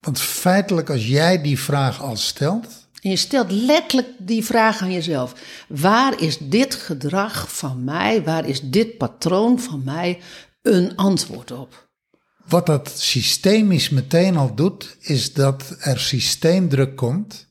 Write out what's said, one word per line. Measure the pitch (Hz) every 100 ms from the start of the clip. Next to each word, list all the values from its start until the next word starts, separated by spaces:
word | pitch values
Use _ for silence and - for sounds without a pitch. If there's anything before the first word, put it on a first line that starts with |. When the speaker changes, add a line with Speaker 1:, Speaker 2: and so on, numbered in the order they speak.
Speaker 1:
Want | - 131
feitelijk, | - - 180 190 202 175 156
als | 139 110
jij | 139 165 185
die | 147 135
vraag | - 143 135 110
al | 135 110
stelt | - - 143 214 220 - _ -
Speaker 2:
En | 190
je | 185
stelt | - 277 202
letterlijk | 196 254 302 311 262 247 -
die | 185 226
vraag | 220 233 220 214
aan | 185
jezelf. | 180 165 147 127 - - - -
Waar | 147 175 220 269 -
is | 160 139
dit | 139 196 262
gedrag | - - 147 143 185 208 - - -
van | 143 127
mij, | 127 160 202 220
waar | 156 160 -
is | 131
dit | 135 175 226 -
patroon | 127 - 165 180 226 247
van | - 151
mij | 131 151 180 175 - - - _
een | - 190 180 -
antwoord | 190 175 - 92 -
op? | 123 131 - _ _ _ _ _ _ -
Speaker 1:
Wat | 175 170
dat | 147 - -
systemisch | - 127 - - 190 214 214 170 -
meteen | 135 - 165 185 170
al | 131
doet, | 107 175 - - -
is | - 139 107
dat | - 139 135 - -
er | - 123
systeemdruk | - 131 - - 165 185 175 135 135 135
komt | 120 156 214 - _